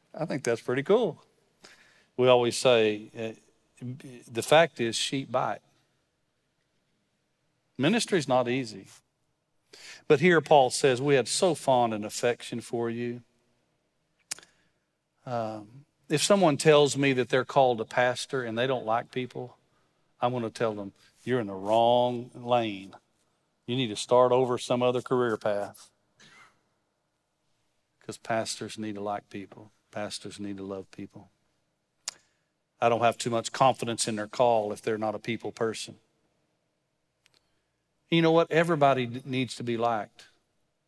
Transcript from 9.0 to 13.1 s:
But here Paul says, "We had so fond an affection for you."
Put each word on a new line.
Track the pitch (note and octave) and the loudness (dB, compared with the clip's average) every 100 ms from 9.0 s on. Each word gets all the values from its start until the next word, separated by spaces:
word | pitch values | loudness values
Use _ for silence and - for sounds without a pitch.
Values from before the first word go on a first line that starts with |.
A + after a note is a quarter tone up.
| _ _ _ _ _ _ _ - - - - | _ _ _ _ _ _ _ -20 -20 -6 0
But | D3 | 4
here | E3+ E3+ | 6 4
Paul | - D3+ B2+ | 6 6 6
says, | - C#3+ A#2+ | 2 2 2
"We | C#3+ C#3 | 2 2
had | A#2 | 2
so | - D3 D3 | 0 0 0
fond | - B2+ A#2+ | 0 2 2
an | G#2+ G#2 | -2 -8
affection | - B2 A#2 - A#2+ | -2 -2 -2 -6 -10
for | - A#2+ A#2 | -8 -4 -4
you." | A#2 A#2+ | -4 -6